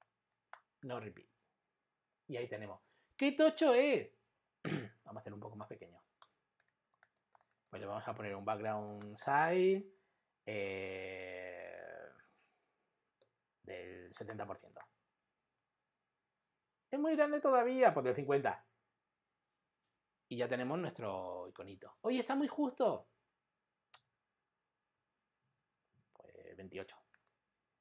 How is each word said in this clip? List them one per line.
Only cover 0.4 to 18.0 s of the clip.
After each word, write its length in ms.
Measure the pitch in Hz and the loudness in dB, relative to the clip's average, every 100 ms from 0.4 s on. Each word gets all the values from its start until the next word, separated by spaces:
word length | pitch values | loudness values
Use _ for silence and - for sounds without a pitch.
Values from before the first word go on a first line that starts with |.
| _ - _ _ | _ -20 _ _
no 180 | 135 123 | -8 -6
repeat". 300 | 107 90 - _ _ _ _ _ _ _ _ _ - | -8 -12 -20 _ _ _ _ _ _ _ _ _ -8
Y 100 | 123 | -6
ahí 100 | 120 | -6
tenemos. 340 | 107 107 90 _ _ _ - | -6 -8 -12 _ _ _ 0
¡Qué 180 | 277 | 2
tocho 420 | 277 311 311 311 240 | 6 6 6 6 8
es! 360 | 285 220 - _ _ _ _ _ | 6 2 -2 _ _ _ _ _
<clears throat> 400 | - - 104 - | -6 -6 -6 -14
Vamos 140 | - 107 | -18 -14
a 20 | |
hacerlo 180 | - 101 | -12 -12
un 40 | |
poco 140 | 104 107 | -12 -12
más 120 | 104 | -12
pequeño. 360 | - 90 87 _ _ - _ _ _ _ _ _ _ _ _ _ - _ _ _ | -14 -18 -20 _ _ -20 _ _ _ _ _ _ _ _ _ _ -20 _ _ _
Pues 100 | 101 | -10
le 60 | 98 | -6
vamos 200 | 104 117 | -6 -6
a 80 | 110 | -6
poner 200 | 107 98 | -6 -4
un 100 | 101 | -4
background 720 | 107 110 107 104 104 104 107 | -2 -2 -2 -4 -10 -12 -6
size, 680 | - 143 160 185 185 196 202 - _ _ _ _ - | 2 4 4 6 4 4 -2 -16 _ _ _ _ -6
eh, 1600 | 107 98 95 95 95 95 95 92 90 92 90 87 87 82 82 76 64 _ _ _ _ _ _ _ _ _ _ _ _ _ _ | -4 -2 -4 -6 -8 -8 -8 -8 -10 -10 -10 -12 -12 -14 -14 -16 -20 _ _ _ _ _ _ _ _ _ _ _ _ _ _
del 500 | - 90 90 90 87 | -14 -12 -10 -12 -14
setenta 320 | - 104 107 101 | -12 -10 -8 -8
por 120 | - | -10
ciento. 220 | - - - _ _ _ _ _ _ _ _ _ _ _ _ _ _ _ _ _ _ _ _ | -14 -20 -20 _ _ _ _ _ _ _ _ _ _ _ _ _ _ _ _ _ _ _ _
¿Es 100 | 277 | 0
muy 160 | 311 311 | 2 4
grande 240 | 294 294 | 4 4
todavía? 500 | 285 254 240 262 240 | 6 6 6 8 6
Pues 140 | 151 | 6